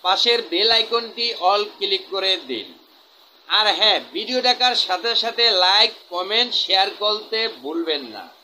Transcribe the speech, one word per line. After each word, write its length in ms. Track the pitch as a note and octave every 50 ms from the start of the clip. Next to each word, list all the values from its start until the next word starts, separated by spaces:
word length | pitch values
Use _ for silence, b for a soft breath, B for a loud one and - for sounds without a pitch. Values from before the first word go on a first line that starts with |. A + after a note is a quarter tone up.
| -
পাশের 360 | F3+ G3 F#3+ - A#3+ A#3 A#3+ A3+ E3
বেল 180 | E3+ F3 G#3 A3+
আইকনটি 540 | A3+ A3+ A3 - A#3 A#3 A#3 A3 - A#3 A#3 A#3 G#3+ -
অল 220 | F3 F3+ G3+ G#3 G#3 G3+ -
ক্লিক 260 | - G3 G3+ F#3+ F#3 F#3 - F3+
করে 180 | G3 F#3+ F#3+ F#3 E3+ D3
দিন। 200 | B2+ B2+ G#2+ F#2+ F2+ E2+ - - _ _ _ _ _ _ _ _ _ _ _ _
আর 180 | - E3+ G#3 G#3+ G#3+ F3
হ্যাঁ, 220 | E3+ G#3 G#3+ F#3+ D3 B2 - -
ভিডিও 260 | F3+ G#3+ G#3 B3+ B3+
দেখার 340 | B3 B3 B3 B3 B3 B3 A#3+
সাথে 360 | A#3+ - - F#3 F3 - A#3 A#3
সাথে 300 | A3+ A3+ A#3 A#3 A#3 A#3 A#3
লাইক, 400 | G#3 F#3 F3+ F#3 G3 G#3 A3+ A3+ - - - -
কমেন্ট, 420 | F3+ F3 F#3 F#3+ G#3 A#3 B3 A#3+ -
শেয়ার 360 | - - - F#3+ F#3+ G3 G3+ F3 -
করতে 400 | G#3 G#3+ G#3+ G#3+ G#3+ - A3 A3 A3+ A3+ A3+ -
ভুলবেন 420 | B2+ C#3+ D#3+ E3+ E3 D#3+ D3+ C#3+ C3+ A#2 G#2
না। 100 | G2 F2+ D#2+ - _